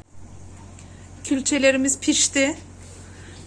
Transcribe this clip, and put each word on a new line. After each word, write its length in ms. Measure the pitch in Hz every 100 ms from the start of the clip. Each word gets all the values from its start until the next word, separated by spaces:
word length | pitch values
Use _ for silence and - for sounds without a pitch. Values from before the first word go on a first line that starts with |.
| - - - - - - - - - - - -
Külçelerimiz 760 | - 269 - 285 269 269 269 -
pişti. 540 | - - - 285 269 320 - - - - - - - -